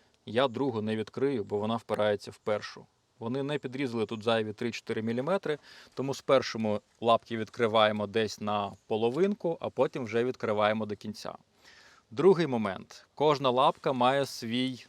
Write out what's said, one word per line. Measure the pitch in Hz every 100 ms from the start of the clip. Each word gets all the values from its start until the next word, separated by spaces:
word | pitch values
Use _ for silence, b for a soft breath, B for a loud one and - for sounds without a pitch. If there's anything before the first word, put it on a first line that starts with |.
| b b -
я | 113 135
другу | 113 139 113
не | 107 110
відкрию, | 107 - 139 123
бо | 101 104
вона | 107 117
впирається | - 104 107 104 -
в | -
першу. | - 104 - - - _ _ -
Вони | 113 135
не | 139 151
підрізали | 135 131 135 117 107
тут | 113
зайві | 110 113 107
три-чотири | 104 120 - - 113
міліметри, | 113 120 147 196 - 147 B B B
тому | - 135
спершу | 131 - 135 - 117
ми | 110 104 _ -
лапки | 117 113 - 113
відкриваємо | 104 - 113 110 107 107 101
десь | 110 107 -
на | 104 104 101 - -
половинку, | 110 117 139 196 208 175 165
а | 107
потім | - 151 151 113
вже | 113
відкриваємо | 127 123 113 104 107 110 104
до | 101
кінця. | 107 - - - _ _ B B B B _
Другий | 110 180 170 151
момент. | 120 101 90 - - _ -
Кожна | 151 139 135
лапка | 123 151 - 160
має | 127 123 139 135
свій | - 117 120 131 123